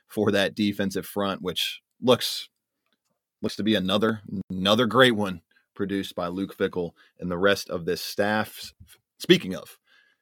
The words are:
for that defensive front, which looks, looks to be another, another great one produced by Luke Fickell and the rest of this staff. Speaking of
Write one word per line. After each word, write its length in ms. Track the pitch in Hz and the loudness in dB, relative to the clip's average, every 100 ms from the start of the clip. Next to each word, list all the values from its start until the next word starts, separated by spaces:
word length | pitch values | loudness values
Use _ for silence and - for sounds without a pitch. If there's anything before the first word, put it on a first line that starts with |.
| _ | _
for 240 | - 104 | -2 0
that 240 | 101 95 - | 2 0 0
defensive 500 | 104 101 98 95 87 | -2 0 -2 -4 -6
front, 340 | 101 98 92 | -4 -4 -4
which 400 | 90 80 - - _ - | -6 -4 -6 -8 _ -2
looks, 480 | 120 117 - - - _ _ _ _ _ _ _ _ _ | 2 2 2 -8 -12 _ _ _ _ _ _ _ _ _
looks 120 | 107 - | -8 -2
to 60 | |
be 140 | 104 104 | 0 2
another, 460 | 92 101 110 107 - 98 - | 2 2 2 0 -6 -10 -8
another 360 | 92 95 110 120 | -2 2 4 4
great 280 | 113 127 | 6 6
one 280 | 107 101 90 _ _ _ | 6 -2 -6 _ _ _
produced 420 | - 98 98 95 - | -8 -4 -4 -6 -6
by 100 | 87 | -6
Luke 300 | 90 98 - | -4 -6 -4
Fickell 360 | 95 90 85 - _ - | -4 -2 -6 -8 _ -10
and 100 | 87 | -6
the 80 | 87 | 0
rest 320 | 98 101 - | 2 2 -2
of 140 | 90 | -6
this 160 | 82 85 | -4 -4
staff. 720 | - - 101 107 104 - - - - - _ - | -4 -2 0 0 -2 -8 -18 -18 -20 -20 _ -2
Speaking 360 | - 180 90 | 4 4 2
of 240 | 87 - - _ _ _ _ | -10 -12 -20 _ _ _ _